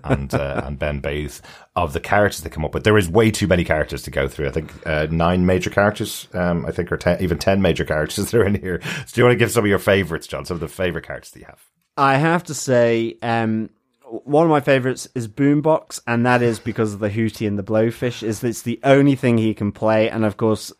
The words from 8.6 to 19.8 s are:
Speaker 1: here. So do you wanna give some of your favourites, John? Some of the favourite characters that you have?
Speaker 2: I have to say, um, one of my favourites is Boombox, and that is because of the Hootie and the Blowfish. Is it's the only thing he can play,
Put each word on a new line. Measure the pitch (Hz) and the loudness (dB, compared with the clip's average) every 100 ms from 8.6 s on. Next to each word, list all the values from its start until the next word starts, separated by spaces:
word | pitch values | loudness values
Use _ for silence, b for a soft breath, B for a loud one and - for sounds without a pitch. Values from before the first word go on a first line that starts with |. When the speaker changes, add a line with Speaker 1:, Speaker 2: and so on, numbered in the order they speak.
Speaker 1:
here. | 92 87 | -4 -6
So | - - - | -8 -12 -6
do | - | 2
you | |
wanna | 123 120 | 4 4
give | 113 | 2
some | 117 | 2
of | 104 | 2
your | 95 | 2
favourites, | - 98 82 80 - | 2 2 2 -6 -8
John? | 73 | -10
Some | 71 85 | -8 -8
of | |
the | 80 | -8
favourite | - 92 80 - | -4 -4 -6 -10
characters | 71 - | -14 -16
that | - | -20
you | - | -20
have? | - _ _ _ - | -20 _ _ _ 0
Speaker 2:
I | 139 135 | 2 4
have | 160 175 | 2 0
to | 165 | -4
say, | 143 - 123 117 117 113 - | -8 0 2 4 2 -2 -6
um, | 117 117 110 110 110 _ _ _ - | -4 -2 0 -2 -6 _ _ _ -14
one | 113 - 147 | -12 0 2
of | 165 | 4
my | 147 | 4
favourites | 135 135 127 123 - | 4 2 2 -4 -8
is | 127 110 | -8 -6
Boombox, | 123 143 147 151 156 - - - | 0 2 4 4 0 -2 -10 -4
and | 117 | 0
that | 123 123 | 4 4
is | 120 110 | 2 0
because | 120 110 110 | -4 -2 -2
of | 101 | -2
the | 104 | -4
Hootie | 107 110 - 107 | 0 -2 -2 -2
and | 101 | -2
the | |
Blowfish. | 95 110 117 117 123 120 | 0 2 2 0 -4 -4
Is | 113 107 | -6 -4
it's | 123 107 | -4 -4
the | 123 120 | -6 -2
only | 139 139 143 131 | 4 6 6 4
thing | 127 113 | 2 2
he | 110 | 2
can | 104 101 | 0 -2
play, | - | 0